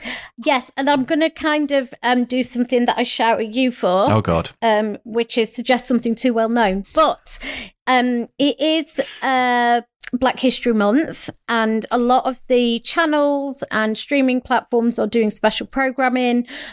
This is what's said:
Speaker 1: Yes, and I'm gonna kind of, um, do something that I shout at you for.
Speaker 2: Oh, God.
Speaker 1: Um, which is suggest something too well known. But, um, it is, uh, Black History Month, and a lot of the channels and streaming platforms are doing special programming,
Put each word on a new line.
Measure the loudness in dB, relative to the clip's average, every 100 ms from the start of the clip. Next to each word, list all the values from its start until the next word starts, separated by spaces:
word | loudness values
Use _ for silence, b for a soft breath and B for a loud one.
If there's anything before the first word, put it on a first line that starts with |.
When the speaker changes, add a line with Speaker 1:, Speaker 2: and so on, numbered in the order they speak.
| -12 B B -6
Speaker 1:
Yes, | 0 0 -2 -4
and | 0
I'm | 0
gonna | 2 0 0
kind | 0 -2 0 0
of, | 0 -2 -4
um, | 0 2
do | 2 0
something | -2 -2 0 2 2
that | 0
I |
shout | -2 0 2 2
at | -2
you | 0 0
for. | 0 0 2 4
Speaker 2:
Oh, | 2
God. | 2 0 -2 -2
Speaker 1:
Um, | 2 2 0 -6
which | -6 -4 -2 -2
is | -2
suggest | -4 0 0 2
something | 0 0 0
too | 0
well | 0 0
known. | 2 2 0 -2
But, | 0 0 0 -6 -6 -6 B B _ 0
um, | 2 2 0 -4 0
it | 0 0
is, | 0 0 -2 -6 -6 -4
uh, | -2 0 2 2 2 0 -2 _ -8
Black | -2 -2 0
History | 0 0 0
Month, | 2 4 2 0 -6 -10 -12 -4
and | -2 0 -2 -2
a | -2
lot | 2 2 0
of | -6 0
the | 2 2 -2
channels | -4 -2 0 2 2 0 -4 -4 -2
and | 0 -2 -4
streaming | -2 0 2 0
platforms | 0 -2 0 0 0 0
are | 0
doing | 2 0
special | 0 -2 -2 -6
programming, | -2 -2 0 0 2 0 0 -2 B B